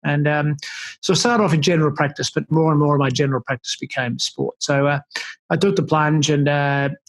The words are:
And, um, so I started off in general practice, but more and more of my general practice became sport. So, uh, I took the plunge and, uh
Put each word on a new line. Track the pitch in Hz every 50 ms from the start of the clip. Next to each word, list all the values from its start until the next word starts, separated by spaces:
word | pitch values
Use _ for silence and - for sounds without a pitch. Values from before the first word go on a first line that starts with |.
| -
And, | 151 147 147 147
um, | 147 147 151 147 151 147 143 - - - - - - - _
so | - - 185
I |
started | - - 240 240 233 214
off | 180 160
in | 156
general | 139 185 180 160 156 147
practice, | 143 - 147 139 147 - 131 -
but | - 151 - _
more | 151 160 160 160
and | 151 147
more | 151 147 147
of | 143
my | 139 135
general | 123 127 147 139 135 123 -
practice | - 135 120 _ - - -
became | - 135 - - 127 120 123 127
sport. | - - - - 135 - - _
So, | - - 143 139 139
uh, | 143 147 147 - _ - - - - - _ _ _
I | 175
took | 156 185 202 196
the | 196 143
plunge | - 156 156 151 151 151 156 143 151
and, | 151 143 143
uh | 143 147 143 143 143 139 139 139 139 143 - _